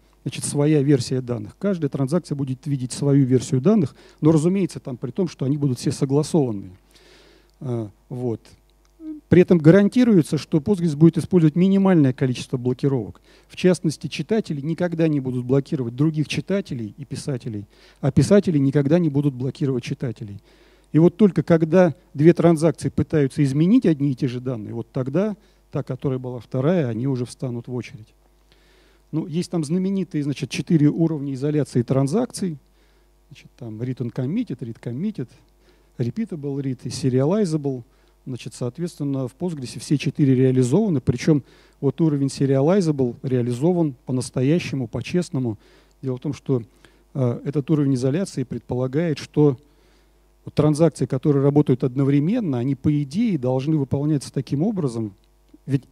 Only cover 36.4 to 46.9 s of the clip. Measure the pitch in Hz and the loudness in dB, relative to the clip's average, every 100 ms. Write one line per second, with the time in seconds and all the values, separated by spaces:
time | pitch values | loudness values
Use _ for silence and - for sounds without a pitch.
36.4 | 143 139 135 123 123 - 131 127 143 214 | -6 -6 -6 -6 -8 -4 0 2 2 0
37.4 | 185 156 143 127 - _ _ _ - 123 | 0 -2 -4 -6 -12 _ _ _ -12 -12
38.4 | 120 - 123 - 170 - 143 135 127 - | -12 -8 -8 -6 -10 -6 -6 -4 -6 -6
39.4 | 180 151 117 117 - 147 139 - 139 127 | -6 -6 -10 -12 -2 -2 0 2 4 6
40.4 | 131 127 123 170 220 143 - 123 - 147 | 4 4 4 2 2 0 0 0 2 2
41.4 | - _ _ _ 139 - 160 143 139 - | 0 _ _ _ -4 0 0 2 -2 0
42.4 | 139 135 147 202 160 143 123 113 131 127 | 2 2 4 2 2 0 -2 -2 -4 -2
43.4 | 120 120 160 175 156 131 - 127 - 135 | -2 0 0 0 -2 -4 -6 -6 -4 -2
44.4 | 131 160 - 135 120 117 - 180 165 135 | 0 0 -2 -6 -6 -8 -4 -4 -4 -4
45.4 | 120 104 _ _ _ _ 131 127 156 139 | -4 -6 _ _ _ _ -8 -6 -8 -8
46.4 | - 127 110 _ - | -2 -2 -4 _ -20